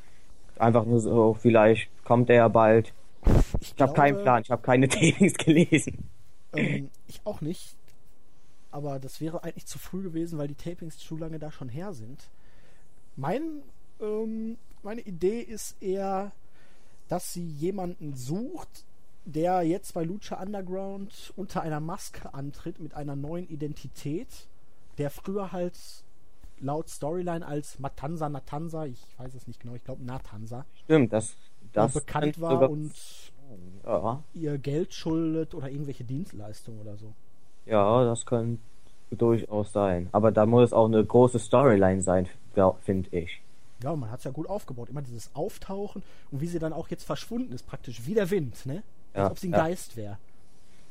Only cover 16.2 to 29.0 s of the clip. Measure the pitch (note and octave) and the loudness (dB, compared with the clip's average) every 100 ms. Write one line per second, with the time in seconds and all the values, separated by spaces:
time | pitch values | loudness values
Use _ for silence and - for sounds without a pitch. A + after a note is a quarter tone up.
16.2 | G3+ - - - - - - - - E3+ | -4 -8 -10 -10 -10 -10 -10 -10 -6 -6
17.2 | - F3 E3+ D3 E3+ G3+ F3 - D3+ C3 | -4 -6 -6 -4 -2 -2 -4 -6 -6 -6
18.2 | B2 F#3 C4 F4 - - - - - - | -4 -4 -4 -8 -10 -10 -12 -10 -10 -10
19.2 | - D3+ F3 F#3 D#3+ G3 - F3 E3 G#3 | -6 0 2 2 2 0 -2 -4 -4 -6
20.2 | - F3+ F#3+ G3+ F3+ F#3+ G3 G3 G3 - | -8 -8 -6 -6 -6 -6 -6 -8 -10 -10
21.2 | - - G3 F#3 D#3 D3+ D#3 F#3+ - - | -10 -8 -6 -4 -4 -4 -4 -6 -8 -10
22.2 | - C#3 C#3 - E3 - D3+ D3 D3 C#3 | -10 -8 -8 -6 -8 -8 -8 -8 -6 -6
23.2 | C#3+ F3 F3+ D3+ D3 - C3 - C#3+ E3 | -4 -6 -6 -6 -6 -6 -10 -8 -4 -4
24.2 | C4 - - - - - - - C#3+ - | -6 -10 -10 -10 -10 -10 -8 -6 -4 -4
25.2 | - G3+ F#3 F#3 F3+ - - - - - | -4 -4 -4 -4 -4 -6 -10 -10 -10 -10
26.2 | - - - - C3 D3+ - - C#3 F3+ | -10 -10 -10 -6 -4 -4 -4 -6 -4 -2
27.2 | F3 E3 - D3 - - C#3 - C#3 E3+ | -2 -4 -4 -4 -4 -6 -6 -4 -4 -2
28.2 | D3+ C#3 - D3 E3 D#3+ D3+ A#2+ | -4 -4 -6 -6 -4 -6 -6 -8